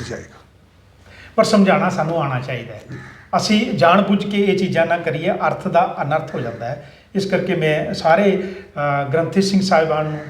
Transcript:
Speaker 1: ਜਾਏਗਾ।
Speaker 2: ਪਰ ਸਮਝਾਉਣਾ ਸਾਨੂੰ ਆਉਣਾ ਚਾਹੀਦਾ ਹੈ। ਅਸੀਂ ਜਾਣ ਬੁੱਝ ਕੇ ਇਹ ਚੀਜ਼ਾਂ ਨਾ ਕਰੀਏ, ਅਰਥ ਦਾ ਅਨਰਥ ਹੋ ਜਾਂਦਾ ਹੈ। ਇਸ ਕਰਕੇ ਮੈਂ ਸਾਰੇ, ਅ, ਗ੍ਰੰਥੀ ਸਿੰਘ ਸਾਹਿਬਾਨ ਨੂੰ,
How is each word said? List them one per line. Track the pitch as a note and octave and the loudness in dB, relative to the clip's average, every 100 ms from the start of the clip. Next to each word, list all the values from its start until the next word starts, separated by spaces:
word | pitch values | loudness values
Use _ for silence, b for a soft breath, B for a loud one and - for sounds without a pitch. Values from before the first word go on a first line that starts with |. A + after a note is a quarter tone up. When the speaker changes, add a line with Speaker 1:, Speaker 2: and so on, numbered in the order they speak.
| A2+ | -10
Speaker 1:
ਜਾਏਗਾ। | G#2+ - - _ _ _ _ _ _ B B B - | -12 -14 -20 _ _ _ _ _ _ B B B 0
Speaker 2:
ਪਰ | |
ਸਮਝਾਉਣਾ | - G#3 F#3+ D3+ F3+ | 4 6 6 4 2
ਸਾਨੂੰ | F#3 D#3 E3 | 0 -2 0
ਆਉਣਾ | C#3 B2+ | -2 -2
ਚਾਹੀਦਾ | C#3 A#2+ G#2+ | -4 -8 -10
ਹੈ। | G#2 - C3+ B B B F3+ | -16 -16 -18 B B B -2
ਅਸੀਂ | F3+ G#3+ B3+ | 2 0 0
ਜਾਣ | G3+ E3+ F#3+ | 2 4 4
ਬੁੱਝ | G3+ G3+ - | 4 0 0
ਕੇ | G3+ | 0
ਇਹ | G3 F3+ | 0 0
ਚੀਜ਼ਾਂ | F3+ D#3 E3 | 0 0 0
ਨਾ | E3+ | 0
ਕਰੀਏ, | E3 D3+ F3+ | -2 -4 -4
ਅਰਥ | - E3 C#3+ E3+ | -2 -2 -2 0
ਦਾ | E3+ F#3+ - | 2 2 -2
ਅਨਰਥ | C#3+ D#3 - D#3 | -2 -2 -4 -8
ਹੋ | |
ਜਾਂਦਾ | A#2+ A2 A#2 | -8 -8 -8
ਹੈ। | D3 B B B G3 | -10 B B B -4
ਇਸ | F#3+ | -2
ਕਰਕੇ | F3+ F#3 E3+ | -2 -2 0
ਮੈਂ | D#3 D3+ - | 0 0 -2
ਸਾਰੇ, | G3 D#3+ F3 G3+ F3+ B B B D3 D3 C#3+ C3 | -2 2 4 4 2 B B B -6 -2 -2 -2
ਅ, | |
ਗ੍ਰੰਥੀ | D#3+ D#3+ G3 | -2 0 0
ਸਿੰਘ | G3 G3 | 2 0
ਸਾਹਿਬਾਨ | - E3 D#3+ D3+ D#3 | 2 2 2 0 -2
ਨੂੰ, | D3+ | -6